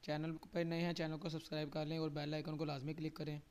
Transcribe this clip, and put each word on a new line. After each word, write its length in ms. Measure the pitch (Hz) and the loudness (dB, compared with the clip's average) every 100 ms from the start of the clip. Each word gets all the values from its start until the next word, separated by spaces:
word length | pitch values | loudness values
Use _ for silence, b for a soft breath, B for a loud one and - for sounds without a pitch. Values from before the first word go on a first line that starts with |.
Channel 280 | - 151 160 160 - | -2 0 0 -2 -2
पे 100 | 175 | 0
नए 160 | 165 165 | 2 4
हैं, 120 | 175 | 2
channel 220 | 170 160 156 | 2 0 0
को 120 | 160 | -2
सब्सक्राइब 420 | 156 - 151 151 | -4 -2 -2 0
कर 160 | 151 151 | 0 0
लें 120 | 160 | 2
और 120 | 160 | 2
bell 240 | 147 147 | 2 0
icon 220 | 151 156 156 | 0 0 0
को 80 | |
लाजमी 300 | 156 139 139 | 0 0 -2
click 220 | 160 156 - | 0 -2 -2
करें। 240 | 156 147 - | -2 -2 -6